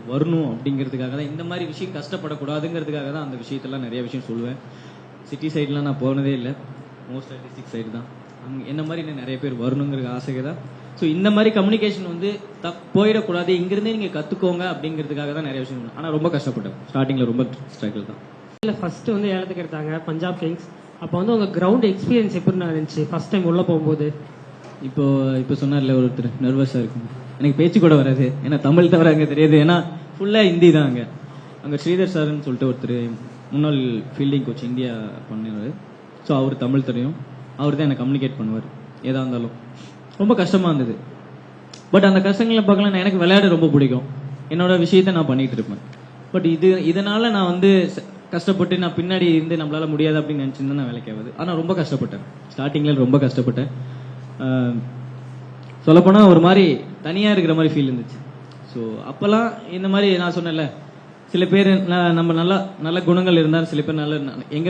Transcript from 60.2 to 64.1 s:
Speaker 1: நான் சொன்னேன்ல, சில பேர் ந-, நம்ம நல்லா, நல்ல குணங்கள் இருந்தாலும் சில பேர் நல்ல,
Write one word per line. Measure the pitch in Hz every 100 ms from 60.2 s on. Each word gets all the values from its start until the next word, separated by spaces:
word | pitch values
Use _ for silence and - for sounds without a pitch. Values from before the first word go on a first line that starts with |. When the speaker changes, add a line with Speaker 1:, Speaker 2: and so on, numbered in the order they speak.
Speaker 1:
நான் | 175 170
சொன்னேன்ல, | 170 160 147 - - - - - -
சில | 170 185
பேர் | 196 190 190 180
ந-, | 180 175
நம்ம | 165 170
நல்லா, | 165 170 190 190 -
நல்ல | 151 180
குணங்கள் | 170 175 180 165
இருந்தாலும் | 156 165 160
சில | 147
பேர் | 147 156
நல்ல, | 147